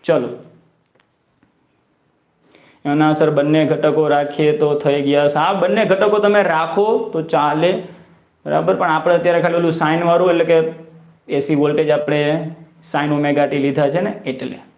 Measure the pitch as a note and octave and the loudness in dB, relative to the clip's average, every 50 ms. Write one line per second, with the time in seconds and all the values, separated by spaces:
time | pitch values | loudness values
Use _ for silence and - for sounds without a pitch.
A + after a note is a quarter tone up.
0 | _ - E3 C#3 A#2+ A2+ G2 - - - - _ _ _ _ _ _ _ _ _ | _ 0 0 0 0 -6 -10 -14 -18 -20 -20 _ _ _ _ _ _ _ _ _
1 | _ _ _ _ _ _ _ _ _ _ _ _ _ _ _ _ _ _ _ _ | _ _ _ _ _ _ _ _ _ _ _ _ _ _ _ _ _ _ _ _
2 | _ _ _ _ _ _ _ _ _ _ _ - _ _ _ _ _ D3 C#3+ D3+ | _ _ _ _ _ _ _ _ _ _ _ -20 _ _ _ _ _ -2 2 4
3 | D#3 D#3 D3+ D3+ D#3+ D3+ D3+ D3 C#3+ D3 D#3 D#3 D#3 C#3 D#3+ D3+ - D#3 D3 D3+ | 4 4 4 2 2 2 2 0 2 2 2 2 2 2 0 0 0 0 0 0
4 | D#3 D3 D3 D3 D3 C#3+ - - D#3 D3+ D3+ D3 D3+ D3 D3 D3 - D3 C#3 D3 | 0 0 0 0 0 -2 -4 0 0 0 2 2 0 0 0 0 0 0 0 0
5 | C#3+ C#3+ C#3+ C#3+ D3 C#3+ D3 D3+ D#3 F3+ G3 F#3+ F3 F3+ G3+ A3 A3 E3+ F#3+ F#3+ | 0 2 2 2 2 2 0 0 0 0 0 0 0 0 0 0 2 0 0 0
6 | G#3+ G#3 G3+ G#3+ G#3 G3+ G#3 G#3 G3 F3 E3 D#3+ E3 E3 E3 G3+ G3+ G#3+ A#3 B3+ | 2 0 0 2 2 2 4 4 2 2 0 0 -2 -2 0 0 0 0 0 -2
7 | - - - E3 D#3 D#3+ - D#3 D3 D3 D3 D#3 D#3+ F3+ G3 - - - - - | -4 -4 -6 -6 -4 -2 0 0 0 0 0 0 0 0 0 -2 -6 -12 -18 -20
8 | - _ - _ _ _ _ _ _ D3 D3 D#3 E3+ E3+ F#3+ - F#3+ E3+ D#3 D#3 | -20 _ -20 _ _ _ _ _ _ -4 -2 -2 0 0 0 0 0 -2 -2 0
9 | D#3 F3 F3 E3 E3+ F3 F3 E3+ E3 F3 E3+ E3+ E3+ E3 D#3+ - D#3+ D3+ D#3+ E3+ | 2 2 0 2 2 2 0 2 0 0 0 0 0 0 0 0 0 0 0 0
10 | F3 E3+ E3+ F3 F3+ F#3 E3+ E3 D#3+ E3 E3 D#3+ D#3+ D#3+ - - - - - - | 0 2 2 2 2 2 2 2 2 2 2 2 2 0 -6 -10 -20 -20 -20 -20
11 | - - _ _ _ - D3 C#3+ C#3 - D#3 C#3+ D3+ D3+ D3 D3+ D#3 D3+ D3+ D3 | -20 -20 _ _ _ -6 -4 -4 -2 -2 0 0 0 0 0 0 0 0 0 0
12 | D3 - D3+ D3 D3 D3 D3+ E3 E3 D#3+ - - - - _ _ - - - D3 | 0 -2 -2 0 0 0 -2 -2 -4 -8 -12 -14 -20 -20 _ _ -18 -6 -4 -4
13 | D3 D3 D3+ C#3+ D3 D3 D3 D3 C#3+ C#3 D3+ C#3+ C3+ C#3 C3+ D#3 D3 C#3 C#3+ F3 | -2 -2 -2 -2 0 0 0 0 0 0 0 -2 -2 -2 0 0 0 0 0 -2
14 | F#3 E3+ - - - C#3 B2+ - C3 B2+ B2+ - - - _ | -4 -4 -6 -8 -10 -10 -10 -8 -10 -12 -12 -14 -18 -20 _